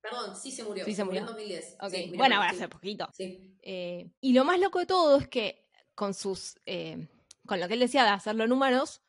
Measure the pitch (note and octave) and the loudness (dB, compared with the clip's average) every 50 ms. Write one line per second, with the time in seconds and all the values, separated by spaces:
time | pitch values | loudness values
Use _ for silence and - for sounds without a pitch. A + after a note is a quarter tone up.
0 | - G#3+ - A3+ A3 G#3 G3 - - C4+ - - A3+ G#3 G3+ F#3+ F3+ G#3+ G#3+ F3+ | -10 -8 -8 -8 -8 -8 -10 -12 -12 -12 -12 -10 -10 -8 -8 -6 -6 -4 -4 -4
1 | G#3 F#3 F#3 G#3+ G#3 - A3 G#3+ G#3+ G#3 F3+ D#3+ D#3+ - - _ - G3 F3+ F3+ | -4 -2 -2 -4 -4 -6 -10 -10 -10 -10 -10 -10 -10 -14 -14 _ -10 -6 -6 -6
2 | E3+ D#3+ F3 F3+ B3+ C4 A3 G3+ G3+ F3 F3+ F3+ F#3 E3+ - - - G3 G#3+ - | -6 -6 -2 -2 0 2 2 2 2 0 -2 -4 -8 -10 -12 -12 -10 -10 -8 -8
3 | F3 - _ - F#3+ F#3 F#3 F#3 F#3+ F#3+ - _ _ G3 F#3+ F#3 F3+ F3 F3 F3 | -10 -12 _ -10 -12 -12 -10 -16 -20 -20 -20 _ _ -12 -10 -8 -8 -8 -8 -10
4 | F3 F3 _ _ - C4+ B3 B3+ C4 D4+ F4+ F4+ F#4 F#4+ - F4+ F4+ - F#4 F#4 | -12 -16 _ _ 2 6 6 6 6 6 4 4 2 2 2 -2 0 2 4 4
5 | E4+ D4+ C#4 C#4 B3+ - - B3 A3 F#3+ - _ _ _ _ _ _ _ _ - | 8 8 6 6 4 0 -4 -2 -2 -2 -6 _ _ _ _ _ _ _ _ -4
6 | G#3 G3 F#3+ - - G3+ F#3+ F3+ - - - _ _ - F#3+ F3 E3 D#3+ E3 D#3+ | -4 -4 -4 -4 -4 -6 -6 -6 -8 -14 -16 _ _ -8 -8 -6 -6 -8 -8 -10
7 | D#3+ - _ _ _ _ - _ _ - G#3 F3+ F3 F3+ G#3+ A#3+ B3 A#3+ B3+ C#4+ | -12 -12 _ _ _ _ -20 _ _ -6 -4 -4 -2 -2 2 2 2 4 6 6
8 | B3 G#3+ G3+ F#3+ - G#3+ G#3+ A3+ A3 A3+ B3+ C4 C4+ C4+ B3 B3+ D4 - - - | 6 6 4 2 0 -4 0 0 2 2 4 4 4 4 4 4 2 0 -4 -18
9 | _ | _